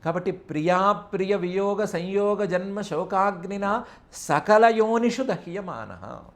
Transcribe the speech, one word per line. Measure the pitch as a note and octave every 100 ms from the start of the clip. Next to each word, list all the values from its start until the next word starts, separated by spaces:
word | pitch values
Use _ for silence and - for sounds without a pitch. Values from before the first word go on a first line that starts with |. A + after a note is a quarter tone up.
| D#3+
కాబట్టి | E3+ F3+
ప్రియాప్రియ | F3 - D#3 D#3+ F3+ G3 G#3 G#3 G3 F#3+ G3
వియోగ | F3+ F#3 G3+ G3+
సంయోగ | G#3 F3 F3 G3 G3+ G3+ G3+
జన్మ | F3+ G3 G3
శోకాగ్నినా | G3+ D3+ F#3 G3 G3 F#3 F#3 G3+ G3+ A3 A#3 - _
సకల | - - D3+ E3+ G#3+ A3+
యోనిషు | A3 A3 A3+ A#3+ A#3+
దహ్యమానః. | A#3+ F3+ - F3 F#3 B2 G#2+ F#2 G2 A#2+ -